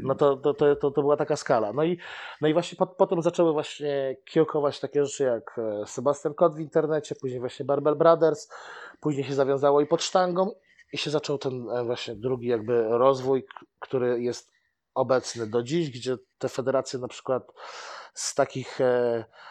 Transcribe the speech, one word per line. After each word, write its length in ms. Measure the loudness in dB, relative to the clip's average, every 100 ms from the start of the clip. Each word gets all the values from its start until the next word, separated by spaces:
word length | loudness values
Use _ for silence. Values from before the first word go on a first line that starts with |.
No 120 | -2
to, 220 | 2 2 4
to, 180 | 0
to, 220 | 2 2 4
to, 140 | 0
to 100 | 0
była 140 | 2 0
taka 200 | 0 -4
skala. 360 | 0 0 2
No 120 | 0
i, 140 | 0 -2 -8 -14 -14 -2
no 80 | 0
i 40 |
właśnie 240 | 2 -2 -4
po-, 80 | -4
potem 360 | 2 2 4
zaczęły 300 | 0 2 2
właśnie 640 | 2 -4 -6 -4 -2 -4 -6
kiełkować 560 | 0 2 2 2 0 -2
takie 240 | -2 0
rzeczy 200 | 0 0
jak, 340 | 0 0 -4 -6
e, 280 | -4 -4 -6
Sebastian 480 | -2 -2 0 -4
Kot 200 | 2 2
w 60 | 2
internecie, 540 | 0 0 2 -2 -4
później 260 | -8 -6 -6
właśnie 240 | -6 -6
Barbell 320 | -2 0 2 4
Brothers, 520 | 6 6 4 2 -8 -18 -16 -18 -18 -4
później 240 | -2 -2
się 100 | -2
zawiązało 460 | 2 2 4 6 4
i 60 | 4
pod 160 | 0
sztangą 480 | 2 2 2 2 0 -4 _ _ _
i 60 | -8
się 120 | -2
zaczął 280 | -2 -2 -4
ten, 320 | -4 -4 -4
e, 140 | -4
właśnie 300 | -2 -4 -6 -6
drugi 320 | -4 -2 0
jakby 340 | -2 0 0 2
rozwój, 560 | 4 4 4 0 0
k-, 220 | -2 -18 -20 _
który 420 | -6 -2 0 0
jest 300 | -2 -6 -12 _ _ _ _
obecny 520 | -4 2 0 0 -8 -2
do 160 | -2
dziś, 280 | 0 -2 -2
gdzie 260 | -4 -6 -6 _ _
te 100 | -6
federacje 500 | -4 0 -2 -2 -8
na 100 | -8
przykład 440 | -10 -4 -4 -4 -18 -16 -16 -14 -16 -16
z 200 | -10 -4
takich, 460 | -2 -2 -4 -10 0
e, 440 | 2 2 2 -2 -6 -16 -20